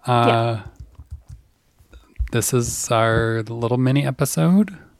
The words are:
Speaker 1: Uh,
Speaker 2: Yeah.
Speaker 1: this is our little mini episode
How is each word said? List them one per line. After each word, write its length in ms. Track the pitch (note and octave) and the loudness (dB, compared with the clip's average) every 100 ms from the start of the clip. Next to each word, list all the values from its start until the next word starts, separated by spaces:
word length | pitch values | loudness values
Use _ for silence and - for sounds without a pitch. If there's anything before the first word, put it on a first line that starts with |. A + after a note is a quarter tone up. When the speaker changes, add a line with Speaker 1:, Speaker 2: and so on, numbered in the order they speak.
| - | 0
Speaker 1:
Uh, 200 | A#2+ A#2+ | 2 4
Speaker 2:
Yeah. 360 | A#2 A#2 A2 - - - - - - _ - _ _ _ _ _ - _ _ - | 2 0 -4 -10 -18 -20 -20 -20 -20 _ -20 _ _ _ _ _ -20 _ _ -2
Speaker 1:
this 220 | A#2+ G#2+ | -2 0
is 360 | B2+ A#2+ - - | 0 -2 -6 -2
our 520 | A#2 A2+ A2+ A2+ A2+ | 2 2 2 0 -2
little 340 | A2 A#2 A#2 B2 | -6 -4 -2 0
mini 300 | B2+ C#3 C#3 | 2 2 0
episode 680 | C3 C#3+ - D#3+ F#3+ G3+ - - _ | -2 -2 0 2 4 2 -4 -20 _